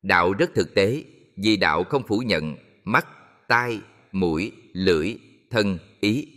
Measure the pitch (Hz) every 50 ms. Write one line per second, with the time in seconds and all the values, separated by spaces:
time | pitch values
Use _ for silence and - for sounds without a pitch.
0 | - 95 95 90 87 92 98 98 175 180 - 113 90 - - 104 98 104 127 156
1 | - - - - _ _ _ 95 98 110 107 95 95 82 76 82 92 - - 139
2 | 117 - 107 107 127 117 95 80 76 78 71 - - - _ _ _ 95 113 147
3 | 175 - - - - _ _ _ _ - 120 120 123 120 117 101 - - _ _
4 | _ _ - 95 92 85 78 80 98 117 - - - - - 90 95 95 85 78
5 | 76 101 113 - - - - _ _ _ 120 113 104 101 92 82 - - - _
6 | - 104 110 143 147 - -